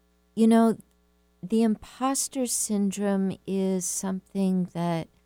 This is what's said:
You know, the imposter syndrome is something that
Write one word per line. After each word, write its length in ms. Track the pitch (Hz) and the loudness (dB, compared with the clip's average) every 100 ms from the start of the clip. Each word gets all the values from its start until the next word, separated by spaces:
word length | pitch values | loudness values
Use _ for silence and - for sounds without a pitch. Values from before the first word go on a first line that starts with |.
| _ _ _ - | _ _ _ 2
You 100 | 220 | 6
know, 300 | 226 226 - - _ _ _ _ _ | 6 4 0 -8 _ _ _ _ _
the 200 | 180 226 | -2 2
imposter 840 | 226 208 - - 262 269 - 277 240 | 2 0 -6 -6 -2 -2 -4 -4 -4
syndrome 920 | - - 208 202 190 202 196 190 - - | -2 -2 0 0 -2 -2 0 -2 -4 -6
is 380 | 190 190 190 | -2 -2 -2
something 840 | 180 - 190 190 - 196 190 185 180 | -4 -6 -6 -6 -8 -2 0 0 -2
that 360 | 170 170 165 - _ | -4 -4 -4 -6 _